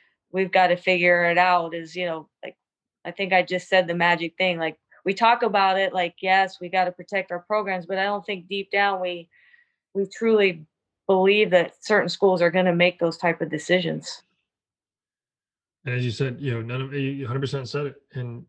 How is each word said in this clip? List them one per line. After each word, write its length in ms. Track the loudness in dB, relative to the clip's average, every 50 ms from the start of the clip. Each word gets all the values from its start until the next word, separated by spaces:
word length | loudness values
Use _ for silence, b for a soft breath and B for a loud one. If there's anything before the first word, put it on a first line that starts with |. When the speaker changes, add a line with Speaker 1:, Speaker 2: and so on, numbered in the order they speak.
| b b b b _ _
Speaker 1:
we've 220 | -4 -4 -2 0 2
gotta 240 | 4 4 4 2
figure 480 | 0 0 0 0 2 4 4 4 4 4
it 120 | 2 4 4
out 360 | 4 4 4 2 0 -2 -8
is, 220 | -10 -12 -10 -10
you 100 | -6 -6
know, 220 | -6 -6 -8 -10 _ _ _ -18
like, 120 | -18 -18 _ _ _ _ _ _ _ _ _ -14
I 60 | -12
think 220 | -8 -6 -2 2 2
I 100 | 2 2
just 260 | 2 -2 -6 -2 0
said 200 | 2 2 2 2
the 60 | 0
magic 420 | 0 2 2 2 0 -2 -6 -4 -2
thing. 200 | -2 -2 -2 -2
Like, 200 | -4 -6 -6 _ _ _ b b b
we 100 | -4 -2
talk 280 | 2 4 2 4 4 2
about 380 | 0 2 2 2 2 2 2
it, 120 | 0 -2 -2
like, 220 | -2 -4 -4 -4 _
yes, 400 | -2 2 2 2 2 0 -4 -10
we 80 | -10 -4
gotta 240 | -2 0 0 0 -2
protect 400 | -8 -10 -8 -6 -6 -6 -6 -8
our 80 | -10
programs, 460 | -6 -4 -4 -4 -2 -2 -6 -6 -6
but 120 | -6 -4 -4
I 60 | -2
don't 200 | -2 -4 -4 -6
think 220 | -8 -10 -10 -10
deep 240 | -10 -8 -8 -8 -4
down 300 | -2 0 0 0 0 -2
we, 280 | -4 -6 -6 -8 -12 _ b b b b b b b b b b _ _ -6
we 120 | -6 -6
truly 580 | -6 -4 -2 0 2 4 4 4 2 0 -4 -10 -20 _ _ _ _ _ _ _ 2
believe 420 | 2 4 6 6 6 4 4 4
that 340 | 4 4 4 2 -4 _ -4
certain 240 | 0 2 2 2 0
schools 320 | -2 2 2 2 4 4
are 100 | 2 2
gonna 240 | 2 2 2 2 4
make 240 | 4 2 2 2 0
those 180 | -2 -2 -2
type 240 | -2 -2 -2 -2 -2
of 100 | -4 -6
decisions. 720 | -6 -6 -2 0 0 0 0 -2 -6 -6 -8 -12 -14 -16 _ _ _ _ _ _ _ _ _ _ _ _ _ _ _ _ _ _ _ _ _ _ _ _ _ _ _ _ _ _ _ _ -8
Speaker 2:
And 120 | -6 -4
as 80 | -2 -2
you 80 | -2 -2
said, 280 | -2 -4 -4 -4 -6
you 120 | -6 -4 -4
know, 100 | -4 -6
none 180 | -6 -8 -8
of, 140 | -8 -6 -6
you 320 | -4 -4 -4 -4 -6 -6
hundred 140 | -6 -6 -4
percent 280 | -4 -4 -6 -6 -8 -6
said 180 | -6 -6 -6
it, 160 | -6 -8 -12 _ _ -10
and 320 | -10 -10 -10 -10 -12 -16